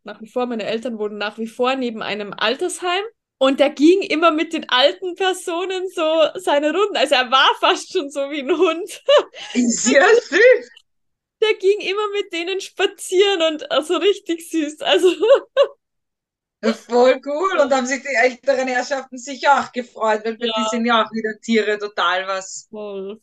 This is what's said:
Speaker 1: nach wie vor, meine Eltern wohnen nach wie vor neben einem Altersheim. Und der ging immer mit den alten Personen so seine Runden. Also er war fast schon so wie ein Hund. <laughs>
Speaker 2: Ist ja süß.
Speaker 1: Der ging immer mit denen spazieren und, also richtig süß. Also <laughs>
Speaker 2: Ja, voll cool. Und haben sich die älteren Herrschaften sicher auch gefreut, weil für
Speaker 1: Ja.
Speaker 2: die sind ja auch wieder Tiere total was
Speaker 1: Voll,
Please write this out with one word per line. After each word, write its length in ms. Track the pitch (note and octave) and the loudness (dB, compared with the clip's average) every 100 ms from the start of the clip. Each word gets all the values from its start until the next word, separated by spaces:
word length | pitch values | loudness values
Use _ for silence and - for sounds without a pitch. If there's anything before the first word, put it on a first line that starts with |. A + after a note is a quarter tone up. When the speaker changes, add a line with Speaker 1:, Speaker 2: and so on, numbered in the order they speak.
Speaker 1:
nach 180 | G3+ G#3+ | -18 -16
wie 60 | A3 | -10
vor, 180 | B3 B3 | -6 -4
meine 200 | A#3 G3 | -4 -6
Eltern 340 | A3+ B3+ A3 | -6 -6 -6
wohnen 180 | G#3 G#3 | -8 -6
nach 200 | G#3 G#3+ | -8 -6
wie 100 | A3+ | -10
vor 280 | - B3 C4+ | -4 -2 -2
neben 260 | A#3+ A3 | -4 -6
einem 320 | - G3+ G#3 | -8 -8 -8
Altersheim. 720 | F#3 G#3+ C#4 F4+ - F4+ F4+ A4 _ _ - | -4 -4 -2 -4 -4 -4 -4 -4 _ _ 0
Und 240 | C4+ C4+ | 0 4
der 80 | C#4+ | 2
ging 320 | D4 D4+ G4 | 4 4 6
immer 300 | - D4+ E4 | 2 2 2
mit 200 | D#4 E4 | 2 -2
den 160 | D#4+ - | -6 -2
alten 460 | B3 C#4+ F4+ F#4 F4 | 2 2 2 -8 -2
Personen 720 | F#4 F#4 - E4+ F#4 F#4 F#4 | -2 -2 -6 -6 -4 -6 -6
so 340 | F4+ D#4 D#4+ D4+ - | -2 0 2 0 0
seine 400 | F4+ C#4+ D4+ F4 | 0 0 2 0
Runden. 220 | G#4 C#4 | 0 0
Also 180 | D4 C4 | 2 2
er 160 | B3 | 2
war 180 | C4+ E4+ A#4 | 4 4 4
fast 320 | D#4+ F4+ - | 2 0 -2
schon 160 | F#4 C#4 | -6 -6
so 200 | C#4+ C#4 | -6 -6
wie 120 | D4+ | -6
ein 100 | C4 | -2
Hund. 520 | D#4+ F4 E4 F#4 - - | 0 2 0 -8 -10 4
<laughs> 460 | C#5 - - - | 4 4 -12 -8
Speaker 2:
Ist 360 | B3 A#3+ - A#3+ | -2 0 0 2
ja 160 | C#4 - | 4 6
süß. 560 | A#3+ - D#4+ B4 A4+ - - _ _ _ _ _ - | 4 4 4 6 6 0 -20 _ _ _ _ _ -2
Speaker 1:
Der 120 | A4 | 0
ging 260 | G#4+ F#4+ G#4 | 2 2 0
immer 300 | D#4+ G4+ G#4+ | 0 -4 -4
mit 220 | G4+ G4+ | -4 -6
denen 260 | E4 F4 G4 | -6 -6 -6
spazieren 800 | - - F#4 F4+ - F#4 G4+ F#4+ | -8 -4 -4 -4 -4 2 2 2
und, 280 | D#4+ D4+ - | 0 -2 -4
also 240 | C4 D4+ E4+ | -4 -2 0
richtig 540 | F#4+ G4 - E4 - | 0 -2 -4 -8 -6
süß. 320 | D#4+ D4 D#4 | -6 -6 -6
Also 260 | - F#4 F4 | 0 4 4
<laughs> 60 | E4+ G#4+ C5 - - C5+ - _ _ _ _ _ _ _ _ | 2 4 4 2 0 0 -2 _ _ _ _ _ _ _ _
Speaker 2:
Ja, 120 | A3 | -4
voll 480 | A3 - A#3+ B3+ C4+ C#4 | -4 -2 2 4 2 -2
cool. 340 | D4 F#4 F4+ | -2 -2 0
Und 120 | C4+ | 2
haben 120 | C4+ B3+ | 0 -2
sich 160 | C4+ | -6
die 140 | C#4+ A#3 | -4 0
älteren 460 | B3+ A#3+ - C4 C4 | 0 0 -2 -2 0
Herrschaften 500 | B3 A#3+ C#4 B3 B3+ | -4 -4 -8 -8 -16
sicher 420 | C#4+ C4+ D#4 C4 | -14 -4 2 2
auch 100 | - | 0
gefreut, 500 | B3 A#3 - A3 G#3+ A3 | -10 -12 -4 -2 -2 -4
weil 120 | A3 | -6
für 100 | A#3 | -4
Speaker 1:
Ja. 60 | A3 | -2
Speaker 2:
die 120 | A3 | -4
sind 160 | A#3 A#3 | -2 0
ja 180 | A3+ | 0
auch 80 | G#3+ | 0
wieder 280 | A3 A3 G#3+ | -4 -8 -8
Tiere 400 | - A3 G#3 G#3 | -2 0 0 -4
total 480 | G#3 G3+ F3 F#3 F#3+ | -6 -2 -2 -2 -4
was 400 | F#3+ F#3 - - | -8 -8 -16 -16
Speaker 1:
Voll, 500 | G#3+ G#3 G3 G3 A3 | -14 -12 -10 -12 -14